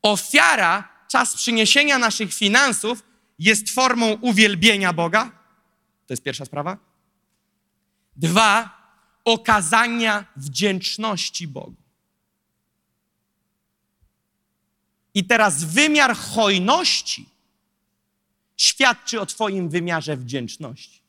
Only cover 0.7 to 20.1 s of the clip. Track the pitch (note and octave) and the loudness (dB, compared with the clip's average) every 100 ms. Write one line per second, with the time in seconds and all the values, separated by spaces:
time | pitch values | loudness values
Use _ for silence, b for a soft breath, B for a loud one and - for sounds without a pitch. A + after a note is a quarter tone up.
0.7 | F#3+ F#3+ _ _ C4 B3+ - - A3+ A3 | 0 -6 _ _ -2 -2 -4 -2 0 2
1.7 | C#4 D4 C4+ A#3 - G#3+ - G3+ A3+ C#4 | 4 4 2 0 -2 -6 -2 2 2 2
2.7 | G#3 G#3+ B3 _ _ _ _ B3+ A3 G#3+ | 0 -4 -8 _ _ _ _ 2 2 0
3.7 | - B3+ A#3+ A3+ G#3+ B3 G3+ G#3+ G3 G#3 | 0 2 2 0 0 0 4 4 4 2
4.7 | G3+ F#3+ E3 E3+ G3 A#3+ - _ _ _ | 4 0 -2 0 0 -2 -10 _ _ _
5.7 | _ _ _ _ B2+ - C3 C3+ C#3+ D3+ | _ _ _ _ -10 -8 -10 -10 -10 -10
6.7 | G3+ _ _ _ _ _ _ _ _ _ | -10 _ _ _ _ _ _ _ _ _
7.7 | _ _ _ _ - D#3+ F3+ A3 G3+ G#3+ | _ _ _ _ -6 0 2 4 2 -2
8.7 | - _ _ _ _ - A3+ A3+ G#3+ D#3+ | -16 _ _ _ _ -2 0 2 2 4
9.7 | A3 A#3+ A#3 A3+ G#3 G3 - C#3 B2 G3+ | 2 2 0 0 -2 -6 -14 -10 -2 -2
10.7 | F#3+ F#3 - A3 F#3+ - - E3+ C3 - | -2 -6 -6 -6 -4 -6 -8 -12 -12 -14
11.7 | - _ _ _ _ _ _ _ _ _ | -20 _ _ _ _ _ _ _ _ _
12.7 | _ _ _ _ _ _ _ _ _ _ | _ _ _ _ _ _ _ _ _ _
13.7 | _ _ _ _ _ _ _ _ _ _ | _ _ _ _ _ _ _ _ _ _
14.7 | _ _ _ _ G3+ F#3 A#3 G#3+ C#3+ E3 | _ _ _ _ -4 0 2 4 0 -2
15.7 | F3+ D4+ D4+ C4+ A3+ - A3 G#3 G3 F#3 | 2 2 4 4 2 -4 0 2 2 2
16.7 | D#4 F4+ - - - - _ _ _ _ | 0 0 -2 -6 -10 -12 _ _ _ _
17.7 | _ _ _ _ _ _ _ _ - - | _ _ _ _ _ _ _ _ -2 -2
18.7 | - C4 A#3 - A3+ G3 - G#3+ G3 E3+ | 2 2 2 -6 -6 -6 -4 -4 -2 -4
19.7 | E3+ F3 E3 D3+ | -4 -2 -4 -4